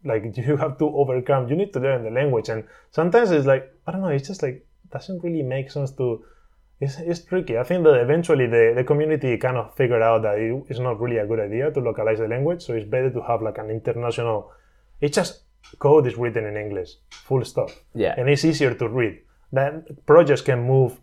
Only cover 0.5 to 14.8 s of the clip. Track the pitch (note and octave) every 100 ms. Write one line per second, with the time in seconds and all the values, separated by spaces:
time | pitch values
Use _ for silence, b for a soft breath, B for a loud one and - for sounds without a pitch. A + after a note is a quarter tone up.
0.5 | D3 D3+ C3+ D3+ - C3+ B2+ B2+ C#3 A#2+
1.5 | D3+ G3 C3+ C3 C3 A2+ A#2+ D3 A#2+ G#2
2.5 | A2 A2 b b - E3+ A3+ A3+ D#3+ C3+
3.5 | C3+ C3+ _ - F3 F#3+ C#3 C3+ F#3+ C#3
4.5 | C3 _ _ _ C3 - F3+ E3+ E3 B2+
5.5 | C3 C3+ C#3+ C#3 - B2+ A2+ b b b
6.5 | b _ _ C#3 C3+ E3+ E3+ - F3+ -
7.5 | A2+ B2 F3+ D#3+ C3+ A#2+ D#3+ E3+ D3 B2
8.5 | A#2 A2+ A#2+ B2+ D3 D#3 D3+ C3+ A2+ B2+
9.5 | B2+ G#2+ - B2+ A#2+ A2+ A2+ A2 G#2 A2+
10.5 | B2+ - B2 B2+ A2 A#2+ A#2 G#2 A2+ G#2
11.5 | A2+ C#3+ C#3 A#2+ A2+ A2 A2 A2 A#2+ D3
12.5 | F3 - A#2 G#2 B2+ C3 A#2+ G#2+ A#2 A2
13.5 | G#2 G#2+ A2 A2 A#2 A#2+ A2+ A#2 G#2+ -
14.5 | b b b